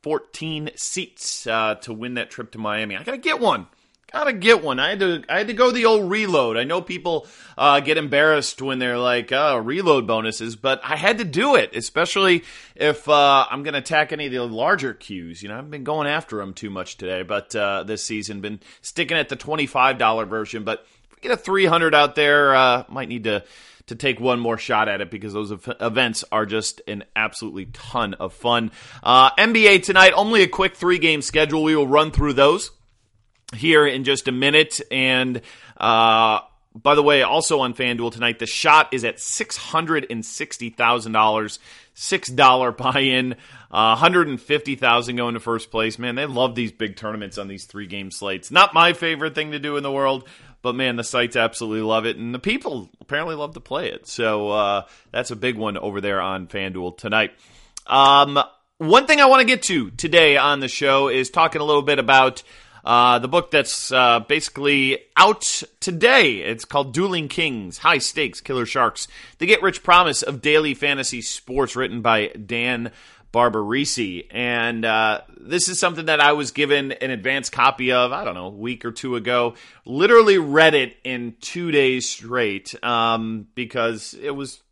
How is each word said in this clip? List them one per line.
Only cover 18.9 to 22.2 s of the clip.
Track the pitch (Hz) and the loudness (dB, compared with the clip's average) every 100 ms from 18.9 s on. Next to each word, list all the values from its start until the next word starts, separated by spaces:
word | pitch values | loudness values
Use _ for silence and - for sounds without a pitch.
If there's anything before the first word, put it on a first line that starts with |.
| - 160 165 | -8 -4 -4
at | 143 | -4
the | 131 | -8
twenty-five | - 156 139 131 127 131 | -8 -6 -4 2 0 2
dollar | 113 113 104 | 0 0 -4
version, | 110 107 113 | -6 -8 -8
but | 107 110 _ _ _ | -8 -8 _ _ _
if | _ | _
we | - | -6
get | |
a | 240 | -6
three | - 196 185 | -2 0 2
hundred | 170 165 151 | 2 4 4
out | 147 | 4
there, | 151 | 2